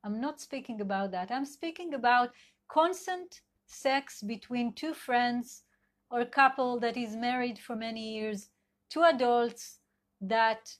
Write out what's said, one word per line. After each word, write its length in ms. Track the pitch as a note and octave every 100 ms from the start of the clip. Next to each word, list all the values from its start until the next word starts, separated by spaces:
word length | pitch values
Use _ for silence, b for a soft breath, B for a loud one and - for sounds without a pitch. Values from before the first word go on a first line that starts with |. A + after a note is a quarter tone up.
I'm 200 | G#3 G#3+
not 180 | C#4 D4+
speaking 400 | - C4+ C4 A3
about 300 | G3+ G3 G3
that. 200 | F#3 F#3
I'm 140 | B3+
speaking 480 | C#4 - E4 E4 F4
about 380 | C#4 A#3+ B3 B3 b b b _
consent 720 | D4+ E4+ F#4 - F#4 F4+ - _ _ _
sex 560 | - C#4 C4+ C#4 -
between 500 | G#3 A3+ - B3 A#3+
two 220 | - D#4
friends 720 | D#4 - A#3+ A#3+ A#3+ A#3+ - _ _ _ _ _
or 100 | A#3+
a 60 | A#3 C#4+
couple 400 | C4+ C4 B3 A#3+
that 160 | A#3 A#3
is 180 | A#3
married 440 | A3 A#3+ B3+ B3 A3
for 180 | - A3+
many 380 | A3+ A3+ A3
years, 340 | A3 G#3+ G3+ - _ _ _ _
two 140 | D4+
adults 800 | E4 C4+ B3 A#3+ A#3+ - - - _ _ _ _
that 560 | F#3+ A3+ A3+ A3+ - -